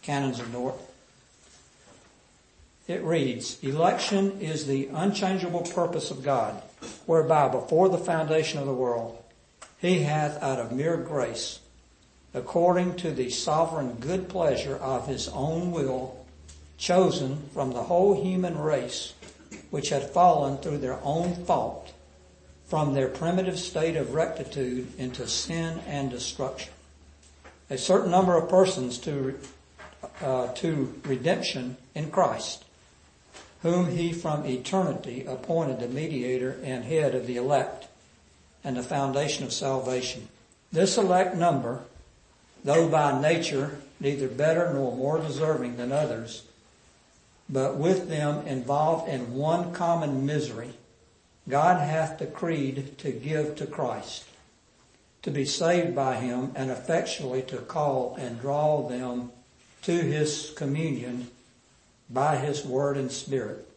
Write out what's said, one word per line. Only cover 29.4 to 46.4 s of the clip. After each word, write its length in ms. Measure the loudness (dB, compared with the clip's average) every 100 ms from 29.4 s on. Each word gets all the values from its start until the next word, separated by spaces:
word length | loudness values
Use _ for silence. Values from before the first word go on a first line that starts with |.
| -14 -20 _ -20 -20 -16 -16 -8
uh, 240 | -2 0 -2
to 460 | -2 -2 0 -2 -4
redemption 760 | -4 0 2 0 0 -4 -6 -10 -12
in 160 | -8 -2
Christ, 540 | 2 2 2 -8 -10 -16 _ _ _ -20 _ _ -20 -20 -4
whom 300 | 0 2 2 2
he 180 | -2
from 320 | -2 -2 -2 -2
eternity 800 | -4 0 0 2 -2 -6 -8 -8
appointed 540 | -8 0 0 0 -2
the 80 | -4
mediator 680 | -4 -4 -4 -2 -2 -2 -6
and 200 | -6 -6 0
head 280 | 2 2
of 140 | 2 -2
the 80 | -2
elect, 500 | 2 2 0 -8 -16 -20 _ _ _ _ _ _
and 140 | -6 -6
the 60 |
foundation 600 | -2 -2 0 0 -2 -2
of 80 | -4
salvation. 760 | -4 -2 -2 0 -2 -4 -8 -14 _ _ _ _
This 260 | 2 4 4
elect 380 | 4 6 4 4
number, 460 | 4 4 0 -6 -10 -20 -20 -20 _ _ _ -8
though 240 | 4 4 6
by 320 | 6 4 4
nature 600 | 4 2 2 -2 -2 -6 -16 -4
neither 280 | -2 0 -2
better 440 | 2 2 4 2
nor 220 | 2 0 0
more 240 | 0 0
deserving 560 | -2 -2 0 0 -2 -4
than 140 | -2
others, 520 | 0 0 -2 -8 -14